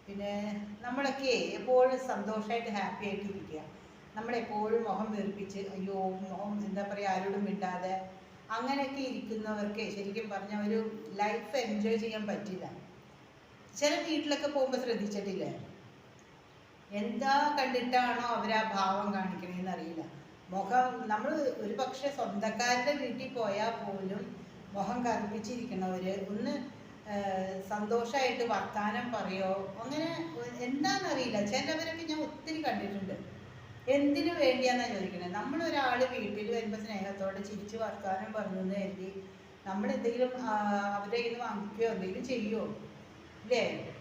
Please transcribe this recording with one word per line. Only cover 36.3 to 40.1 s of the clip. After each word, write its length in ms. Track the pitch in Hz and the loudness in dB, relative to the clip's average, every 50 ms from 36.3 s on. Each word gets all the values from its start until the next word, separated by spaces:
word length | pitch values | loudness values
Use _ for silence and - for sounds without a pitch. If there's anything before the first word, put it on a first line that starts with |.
| 208 208 214 208 | -4 -4 -2 0
വരുമ്പോ 260 | 233 233 214 208 208 208 | 0 0 0 -2 -4 -4
സ്നേഹത്തോടെ 640 | 208 220 214 196 190 196 196 196 190 196 196 214 | -4 -4 -4 -4 -4 -4 -4 -2 -2 -2 -2 -4
ചിരിച്ച് 360 | 202 208 208 196 208 208 220 226 | -6 -6 -6 -8 -8 -6 -4 -4
വർത്താനം 560 | 220 208 196 202 202 190 190 202 214 220 214 | -4 -4 -4 -4 -2 -2 -2 -2 -2 -4 -4
പറഞ്ഞു 260 | 220 196 180 185 190 | -4 -2 -2 -2 0
എന്ന് 160 | 190 185 196 | 0 0 0
കരുതി 480 | 202 190 190 - - 185 190 - - - - - - - - - - - | 0 -2 -2 -4 -6 -8 -8 -8 -8 -10 -12 -16 -18 -20 -20 -20 -14 -8
നമ്മളെന്തെങ്കിലും, 680 | 196 196 202 220 262 269 254 - 233 | -4 -2 0 2 2 2 2 2 0